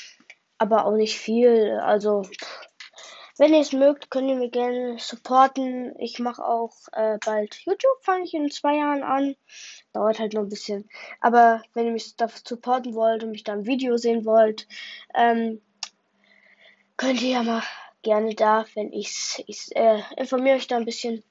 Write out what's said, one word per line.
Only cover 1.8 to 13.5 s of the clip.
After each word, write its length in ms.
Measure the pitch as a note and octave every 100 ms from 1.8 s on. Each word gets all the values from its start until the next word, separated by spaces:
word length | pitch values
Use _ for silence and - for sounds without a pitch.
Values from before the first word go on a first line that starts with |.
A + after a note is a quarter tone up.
Also, 380 | - G#3+ G#3 G#3 F#3+ - - - - - - - - - - -
wenn 160 | D4+
ihr 80 | D#4
es 100 | C#4+
mögt, 400 | C4+ C#4 D4 -
könnt 180 | C4 C4+
ihr 60 | C4
mir 140 | B3
gerne 500 | A#3+ B3 B3 B3 A#3
supporten. 1000 | - A#3 - C4 C4+ C4+ C4 B3+ B3 -
Ich 220 | A#3 -
mach 200 | A#3+ A#3+
auch, 360 | - A#3 A3+ _ -
äh, 260 | - A3 G#3+ A3
bald 300 | G#3+ G#3+ - E4+
YouTube, 380 | G4+ C5+ C5
fange 220 | - F#4 F4
ich 80 |
in 180 | D#4+ C#4+
zwei 240 | - C#4+ D4
Jahren 260 | D4 C#4+
an. 340 | - C4+ C#4 C4+ _ - - - _
Dauert 260 | - G#3 A3
halt 140 | G#3+
noch 80 | G#3+
ein 80 | G3+
bisschen. 400 | G3+ - G3+ - - - -
Aber 420 | A#3 A#3+ A#3 A3+ -
wenn 120 | A#3 A#3
ihr 80 |
mich 240 | A3+ - -
dafür 240 | A3 - -
supporten 480 | A#3 A#3+ B3+ A#3+ A3
wollt 280 | A3+ A3+
und 80 | A3+
mich 140 | G#3+
da 80 | -